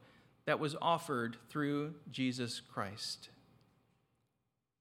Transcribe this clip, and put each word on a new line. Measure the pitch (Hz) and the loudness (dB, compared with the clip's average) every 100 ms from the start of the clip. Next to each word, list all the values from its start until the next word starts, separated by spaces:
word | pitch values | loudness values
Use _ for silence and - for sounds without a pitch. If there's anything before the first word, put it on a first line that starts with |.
| - - - _ | -20 -20 -20 _
that | - 135 | 0 2
was | 151 151 | 2 2
offered | 165 170 - 131 117 - - | 4 4 2 0 0 -4 -6
through | 151 143 147 147 165 - | 0 2 2 -2 -6 -8
Jesus | 135 131 123 120 - | 0 0 2 -2 -4
Christ. | - - 101 101 - - - - - - - _ _ _ _ _ _ _ _ _ _ _ | -8 -4 -4 -4 -6 -8 -12 -20 -20 -20 -20 _ _ _ _ _ _ _ _ _ _ _